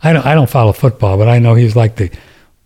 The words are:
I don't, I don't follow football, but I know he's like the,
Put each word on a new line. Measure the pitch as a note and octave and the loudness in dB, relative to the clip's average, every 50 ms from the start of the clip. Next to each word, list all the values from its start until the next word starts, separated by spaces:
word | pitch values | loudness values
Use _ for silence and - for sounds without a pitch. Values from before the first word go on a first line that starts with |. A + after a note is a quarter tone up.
| - | -2
I | D#3 E3 | -2 -2
don't, | D3+ B2 | 0 0
I | C3 D3+ | 0 0
don't | D#3+ C#3 A#2 | 0 0 0
follow | - C#3 A#2 G#2+ G2 | 0 0 0 0 0
football, | - - C3 A2 - A#2 G2+ F#2+ G2 | 0 -2 -2 -2 -2 -4 -2 0 0
but | G#2+ A2+ | 0 2
I | A#2+ A#2+ | 2 2
know | A#2 A#2 A2+ | 2 2 2
he's | A#2 A#2+ A2+ G#2+ | 2 2 2 0
like | A#2+ A2+ A2 A2+ | 0 0 -2 -2
the, | - G2+ F2+ - - - _ _ _ _ _ _ _ _ | -4 -8 -8 -8 -14 -20 _ _ _ _ _ _ _ _